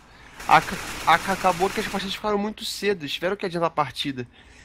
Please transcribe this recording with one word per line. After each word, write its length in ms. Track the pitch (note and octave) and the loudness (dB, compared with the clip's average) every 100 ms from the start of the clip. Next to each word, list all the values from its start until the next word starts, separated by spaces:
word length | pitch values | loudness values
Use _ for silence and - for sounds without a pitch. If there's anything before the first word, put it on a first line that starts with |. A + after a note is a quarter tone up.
| - - - - - | -20 -20 -20 -6 6
aca-, 300 | D#3+ - F#3 - - - | 6 4 -6 -8 -2 4
aca-, 260 | E3 G3 | 4 4
acabou 380 | F#3 F#3 E3+ F#3+ | 2 2 2 0
que 100 | A3 | 0
as 80 | F#3+ | -4
partidas 260 | G3 F#3+ | -4 -4
ficaram 220 | - G#3+ G3+ | -4 -2 0
muito 260 | G#3+ G#3+ | -2 -6
cedo, 420 | A3+ - G3+ G3 | -8 -4 -2 -2
eles 80 | C#3+ | -4
tiveram 240 | - F3 G3+ | -2 -2 -2
que 100 | F#3+ | -4
adiantar 220 | E3+ E3 | 0 0
a 20 | |
partida. 560 | - C#3 - C#3+ B2+ B2 - - - | 0 -2 -2 -6 -6 -10 -14 -20 -20